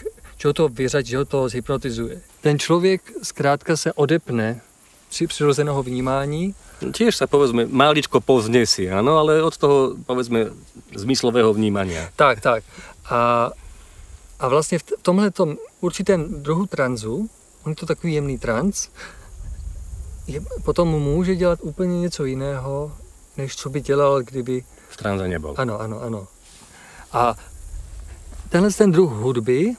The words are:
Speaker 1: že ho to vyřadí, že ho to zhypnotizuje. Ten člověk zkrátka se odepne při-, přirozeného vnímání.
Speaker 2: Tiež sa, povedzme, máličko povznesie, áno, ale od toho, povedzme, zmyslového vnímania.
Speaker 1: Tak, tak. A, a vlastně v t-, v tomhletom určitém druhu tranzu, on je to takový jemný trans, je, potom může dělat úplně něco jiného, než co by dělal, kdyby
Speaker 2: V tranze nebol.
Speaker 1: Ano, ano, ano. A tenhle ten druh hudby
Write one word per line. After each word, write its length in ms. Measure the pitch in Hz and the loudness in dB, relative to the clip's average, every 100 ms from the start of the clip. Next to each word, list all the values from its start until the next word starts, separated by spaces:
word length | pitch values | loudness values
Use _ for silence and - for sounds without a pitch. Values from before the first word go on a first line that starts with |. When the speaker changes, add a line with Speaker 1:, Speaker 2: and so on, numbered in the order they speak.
| - - - - | -12 -12 -20 -2
Speaker 1:
že 120 | 147 | 0
ho 40 | |
to 160 | 147 156 | 2 2
vyřadí, 420 | 117 131 143 117 | 2 0 0 -2
že 80 | 131 | -4
ho 60 | |
to 240 | 143 139 127 | 0 0 0
zhypnotizuje. 720 | 127 117 131 131 113 113 113 - - | -4 -4 -4 -4 -6 -6 -10 -16 -2
Ten 180 | 151 147 | 2 2
člověk 540 | - 170 190 185 - - | 2 4 4 2 -2 -12
zkrátka 540 | 214 - 175 180 - 160 | -10 -2 0 2 0 0
se 160 | 160 | 0
odepne 680 | - 143 165 - 120 110 117 - - - - - | 0 2 2 0 -2 -2 -4 -12 -20 -20 -20 -12
při-, 180 | - 170 | -6 -4
přirozeného 560 | - 147 143 147 139 | 0 2 2 0 -2
vnímání. 720 | 127 127 131 135 143 151 190 196 - - 127 | -2 -2 0 0 -2 -2 -4 -6 -16 -10 -6
Speaker 2:
Tiež 220 | - 226 - | 2 2 2
sa, 80 | 131 | 4
povedzme, 400 | 143 135 117 113 | 4 4 2 0
máličko 540 | 131 147 151 - 127 | 4 4 4 2 2
povznesie, 640 | - 131 107 123 110 - 92 | 4 2 4 2 4 0 0
áno, 240 | 95 123 156 | 0 2 4
ale 240 | 156 156 | 4 4
od 80 | 160 - | 2 2
toho, 400 | 143 143 131 - - | 4 4 4 -2 -4
povedzme, 480 | 127 120 117 107 - - - - | -4 0 0 0 -4 -20 -20 -16
zmyslového 560 | - 104 131 123 120 110 | -8 -2 0 2 4 4
vnímania. 560 | 107 110 101 95 82 85 - | 4 2 0 -2 -6 -6 2
Speaker 1:
Tak, 220 | 147 113 | 4 4
tak. 220 | 139 113 - - - - - | 2 0 -2 -20 -20 -18 -4
A, 400 | 123 120 120 117 - - - - - - - - - | 2 4 2 0 -4 -18 -20 -20 -20 -20 -20 -20 -6
a 100 | 131 | 2
vlastně 300 | 143 156 170 | 2 2 -2
v 40 | |
t-, 120 | - - | -4 -4
v 40 | |
tomhletom 540 | - 185 208 - 165 - - - | 2 4 2 2 -2 -2 -12 -6
určitém 600 | 180 - 196 185 139 147 | -6 -4 0 2 0 -6
druhu 240 | 143 165 196 | -2 -2 -2
tranzu, 600 | 160 131 120 110 139 220 - - - 151 | -2 -2 -2 -4 -6 -6 -10 -20 -12 -8
on 60 | |
je 40 | 156 | -8
to 100 | 165 | -4
takový 280 | 160 170 | -4 -2
jemný 240 | 151 143 123 | -2 -2 -4
trans, 500 | 120 113 185 - - - - - - - - - - - - - - - - | -2 0 0 -2 -8 -12 -20 -20 -20 -16 -14 -12 -12 -12 -14 -14 -14 -14 -10
je, 140 | 135 - 508 | -10 -8 -6
potom 260 | - 147 170 | -2 0 2
může 480 | 151 143 156 180 185 | 2 0 0 0 2
dělat 220 | 180 170 | 2 0
úplně 380 | 165 147 180 175 | -4 -4 -2 0
něco 240 | 175 - | -2 -4
jiného, 680 | 139 131 139 135 135 139 147 147 - - - - | -4 -4 -6 -6 -6 -6 -8 -12 -20 -20 -16 -10
než 200 | 135 - | -10 -8
co 140 | 139 | -6
by 100 | 139 | -6
dělal, 420 | 123 139 139 139 | 0 2 4 2
kdyby 400 | 120 131 123 127 - - - | -2 -6 -4 -6 -6 -20 -20
Speaker 2:
V 80 | - | -8
tranze 320 | 104 98 92 | -4 -2 -2
nebol. 260 | 85 76 73 | -4 -6 -4
Speaker 1:
Ano, 220 | 127 104 | -4 -4
ano, 220 | 110 110 | -6 -8
ano. 240 | 120 110 95 - - - - - - - - | -8 -8 -10 -20 -20 -20 -20 -20 -20 -20 -6
A 220 | 120 120 110 - - - - - - - - - - - | 2 2 0 -10 -18 -14 -14 -14 -14 -16 -16 -16 -16 -2
tenhle 220 | 170 202 | 2 2
ten 220 | 190 208 | 4 4
druh 180 | 165 180 | 6 4
hudby 600 | 107 123 123 113 127 208 | 2 -2 -2 0 2 2